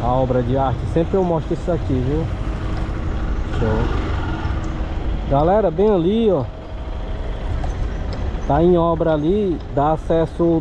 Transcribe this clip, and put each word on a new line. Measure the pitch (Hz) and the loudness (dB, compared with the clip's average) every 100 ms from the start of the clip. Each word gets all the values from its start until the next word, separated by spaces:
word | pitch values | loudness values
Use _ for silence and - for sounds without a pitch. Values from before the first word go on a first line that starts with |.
A | 117 | 2
obra | 127 127 127 | 2 2 2
de | 120 135 | 2 2
arte. | 135 127 - | 2 0 0
Sempre | 160 170 196 | 0 2 2
eu | |
mostro | 180 165 - | 2 0 -2
isso | 170 - | -4 -2
aqui, | 165 - | -2 0
viu? | 131 127 143 123 - - - - - - - - - - - - - | 0 0 0 -2 -4 -4 -4 -4 -4 -4 -4 -2 -2 -2 -2 -2 0
Show. | 113 110 - - - - - - - - - - - - - - - | 0 2 0 0 -2 -2 -2 -4 -2 -2 -4 -4 -4 -4 -2 -4 0
Galera, | 139 160 208 185 | 2 4 4 2
bem | 156 214 | 2 4
ali, | 196 165 220 226 | 4 2 2 2
ó. | 165 117 - - - - - - - - - - - - - - - - - - - - | 2 0 -8 -10 -10 -8 -6 -6 -6 -4 -4 -4 -2 -2 -2 -4 -4 -6 -4 -4 -4 0
Tá | 143 | 4
em | 170 175 | 4 4
obra | 165 165 165 | 4 2 2
ali, | 156 151 202 202 156 - | 2 2 0 0 -2 -4
dá | 131 143 | 0 0
acesso | 156 - 165 160 - | 0 0 0 0 0
ao | 170 165 | 2 2